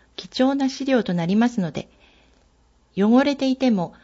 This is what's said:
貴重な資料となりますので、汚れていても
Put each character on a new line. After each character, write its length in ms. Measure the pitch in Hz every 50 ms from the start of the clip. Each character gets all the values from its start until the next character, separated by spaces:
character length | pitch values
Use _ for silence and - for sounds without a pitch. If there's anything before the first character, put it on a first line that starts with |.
| _ _ _
貴 120 | - - -
重 280 | - - 254 269 277
な 120 | 277 269 262
資 160 | 269 - 269
料 200 | 269 262 233 208
と 100 | - 180
な 100 | 175 165
り 120 | 170 202
ま 120 | 220 233 240
す 120 | 240 208
の 100 | 175 156
で、 180 | - 165 - - _ _ _ _ _ _ _ _ _ _ _ _ _ _ _ _ _ _ _ _ _
汚 260 | 185 202 220 240 254
れ 140 | 269 285 277
て 120 | 269 269 262
い 80 | 262
て 140 | 262 262 254
も 240 | 214 185 170 - - -